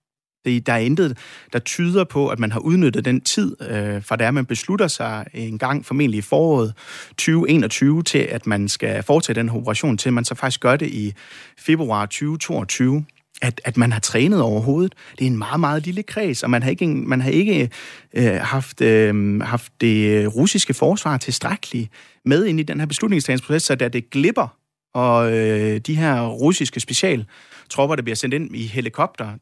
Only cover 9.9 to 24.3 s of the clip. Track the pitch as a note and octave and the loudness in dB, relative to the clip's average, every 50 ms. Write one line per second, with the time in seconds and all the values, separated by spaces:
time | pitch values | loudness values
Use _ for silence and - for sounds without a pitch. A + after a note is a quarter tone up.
9.9 | A#2 G#2 - C3 B2 A#2+ A#2+ - B2+ - - C3 A#2+ - - B2 C3 D3 D#3+ - | 0 0 0 0 0 0 0 -2 -4 -4 -4 -4 -2 0 2 2 2 2 0 -4
10.9 | - G#2+ G#2 G#2 G2+ - - - - - - - _ - - - D#3+ D#3+ D#3 A#2 | -4 -4 -6 -6 -8 -10 -14 -20 -20 -20 -20 -20 _ -6 0 0 2 2 2 0
11.9 | G#2+ G#2 G#2 G2+ - - D3 D3 D#3 D#3 - - E3 A#2 G2+ G2 - - B2+ B2+ | 0 -2 -2 -4 -4 -4 -4 -4 -4 -4 -4 -4 -4 -4 -4 -4 -2 0 2 2
12.9 | C3+ D3+ D3 - _ _ _ _ - - B2 B2 A#2+ - - A#2+ A2+ B2 A#2+ B2 | 2 0 -2 -4 _ _ _ _ -10 -6 -4 -4 -4 -4 -6 -2 0 2 2 2
13.9 | A2+ G#2+ - - - A2+ C3 F3+ G#3+ F3+ B2 A2+ G#2 G#2+ A2+ C3+ C#3 D#3+ F#3 F#3+ | 2 0 -2 -2 0 2 2 4 4 4 2 2 0 0 0 2 2 2 0 0
14.9 | - - - - - - B2+ C3 B2 G#2+ G2+ - C#3 D#3+ E3 C#3+ D3+ D#3+ D3+ F3 | -2 -6 -16 -20 -6 -2 0 0 0 0 -2 -2 0 0 0 2 0 -2 -2 -4
15.9 | F3+ G3+ G#3 - - G#3+ G#3+ F3 - - - A#2+ B2 A#2+ B2 C3 - - F3+ E3 | -6 -6 -6 -6 -6 -4 -2 -2 -2 -2 -2 0 0 0 2 0 0 0 0 0
16.9 | D3 - - - C3 B2+ B2+ C3 D#3 E3 G3+ G#3+ F#3+ D3 B2+ A#2+ - - - - | 0 -2 -2 0 0 0 0 2 2 2 2 4 2 2 0 -2 -4 -8 -16 -18
17.9 | - - - _ - - B2 A2+ F#2 F2 - - - C3+ B2+ - - - - A2+ | -20 -20 -20 _ -2 2 2 2 2 0 -2 -2 -2 -4 -4 -6 -4 0 2 4
18.9 | A2 A2 A2 G#2 G#2 G#2 G2+ G2+ G2+ G#2+ G#2+ G#2+ A#2 A#2 - - - - A#2+ A#2 | 6 6 6 4 4 2 2 0 0 0 -2 -2 -4 -4 -6 -8 -6 -2 0 2
19.9 | G#2+ G#2+ G#2+ G#2 G#2+ G#2+ G#2 G#2 G#2 A#2 D3+ G3+ - G3+ - - C3+ - C#3 C#3+ | 4 4 4 4 4 2 2 0 2 2 2 2 2 0 0 0 0 2 2 2
20.9 | F#3+ G#3 - D#3 C#3+ B2 - - A#2+ - - D3+ G3 G#3 - - - A#2+ A2+ G#2+ | 2 2 0 -2 -2 -2 -2 -4 -4 -4 -4 -4 -4 -6 -6 -8 -6 -6 -6 -8
21.9 | - - - - _ _ _ B2 C#3 E3 G#3+ G#3 D#3+ D#3+ D#3 D3+ D3+ D3 D#3 D3+ | -10 -16 -20 -20 _ _ _ 2 4 4 4 2 0 0 -2 -2 -4 -4 -4 -4
22.9 | D3 - A3 A3 G3 D#3 C3+ - C3 B2+ - - D3 D#3+ - - C#3 B2+ B2+ A#2+ | -2 -2 0 2 2 2 2 0 -2 -2 -2 -2 -2 0 0 0 0 0 0 -2
23.9 | A#2+ B2 A2+ - - C3+ D3 G3+ | -2 -4 -6 -4 -2 0 2 2